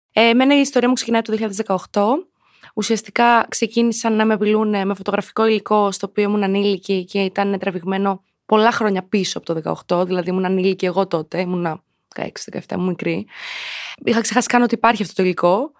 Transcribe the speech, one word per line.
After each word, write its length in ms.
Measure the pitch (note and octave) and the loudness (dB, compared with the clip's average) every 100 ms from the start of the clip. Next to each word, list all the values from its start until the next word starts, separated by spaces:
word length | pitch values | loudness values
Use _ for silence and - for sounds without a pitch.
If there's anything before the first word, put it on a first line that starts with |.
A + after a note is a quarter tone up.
| _ | _
Ε, 160 | - A#3 | 2 4
εμένα 280 | A#3+ C4 C#4+ | 6 4 4
η 20 | |
ιστορία 280 | C#4 B3 B3 | 4 2 2
μου 60 | |
ξεκινάει 260 | B3+ - A3+ | 0 0 -2
από 100 | A3+ | 0
το 60 | G#3+ | -2
δύο 80 | A3 | -2
χιλιάδες 180 | G3 G#3+ | -4 -2
δεκαοκτώ. 580 | F#3 - G3+ G#3 D4+ - _ _ _ - | -4 -2 0 2 0 -4 _ _ _ -12
Ουσιαστικά 720 | - G3+ A3 - - A#3+ A#3 - | -6 -2 -2 -2 2 4 4 2
ξεκίνησαν 640 | - A3 A#3 A#3 A3+ A3+ A3 | -2 -2 2 0 0 0 2
να 100 | A3 | 2
με 80 | |
απειλούν 540 | G#3+ G#3 G#3+ G#3+ G#3 G3 | 2 2 2 0 0 -2
με 60 | G3 | -4
φωτογραφικό 500 | F#3+ G3+ - - A3 | -4 -4 -4 0 2
υλικό 440 | G#3+ - G#3+ G3+ | 0 2 2 2
στο 160 | F#3+ G3 | -2 -4
οποίο 140 | - | -2
ήμουν 200 | G#3 G#3 | 0 0
ανήλικη 600 | G3 G3 G3+ F#3 G3 F#3+ F3+ | 0 0 0 -2 -2 -4 -4
και 140 | G3+ | -4
ήταν 360 | F#3+ F#3+ G3+ F#3+ | -2 -2 -2 -2
τραβηγμένο 640 | G3 F3 E3+ F#3+ G3 F#3+ _ _ - | -4 -6 -4 -2 -2 -4 _ _ 0
πολλά 260 | A3 A3 | 4 4
χρόνια 320 | A3+ G#3+ F#3+ | 2 0 -2
πίσω 340 | F#3 G#3 F3+ - | -2 -2 -2 -6
από 100 | - | -6
το 60 | |
δεκαοκτώ, 520 | D#3+ E3 E3 - F3 F3+ | -4 -4 -6 -2 -2 0
δηλαδή 240 | F#3 F3 | -2 -2
ήμουν 160 | F#3 F#3 | -2 0
ανήλικη 400 | F#3+ F#3+ F#3+ F3+ | 0 0 0 -2
εγώ 220 | F3 F#3+ | 0 0
τότε, 320 | D#3+ D#3 E3+ | -2 -4 -4
ήμουνα 420 | F3+ F3+ E3+ D#3 _ _ _ - | -4 -4 -4 -6 _ _ _ -12
δεκαέξι, 280 | - - - | -10 -12 -12
δεκαεφτά, 300 | - - F#3+ | -12 -8 -4
ήμουν 120 | F3+ | -4
μικρή. 380 | E3+ E3+ E3+ G#3+ - - - - - - - | -4 -4 -6 -8 -14 -14 -12 -12 -12 -14 -6
Είχα 180 | - A3+ | -2 0
ξεχάσει 260 | A3+ A#3 - | 0 -2 2
καν 140 | A#3+ | 4
ότι 120 | A#3+ | 4
υπάρχει 280 | A3 A#3 A3+ | 2 2 2
αυτό 120 | F#3+ | -2
το 100 | - | 0
υλικό 480 | F#3 F3+ F3 G3+ D4+ | 0 2 2 2 -2